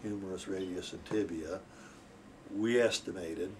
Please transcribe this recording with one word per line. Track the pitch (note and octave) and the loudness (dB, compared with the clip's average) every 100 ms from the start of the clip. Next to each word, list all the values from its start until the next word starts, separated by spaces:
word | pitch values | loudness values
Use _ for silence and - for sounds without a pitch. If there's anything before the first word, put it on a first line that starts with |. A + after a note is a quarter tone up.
humerus, | G#2+ G2+ F#2+ F#2 G2 | -2 -4 -4 -6 -2
radius, | F#2+ F#2+ F2+ F2+ | -2 0 -2 -4
and | - - | -8 0
tibia, | G#2+ F#2+ E2 D#2+ F#2+ - - - - - - - - - G2+ | 2 2 0 -4 -6 -6 -18 -18 -18 -20 -20 -20 -18 -8 0
we | A2 A#2+ | 6 8
estimated | A#2 - - F2+ E2+ E2 F2+ G2+ | 6 4 -2 -4 -4 -2 -4 -4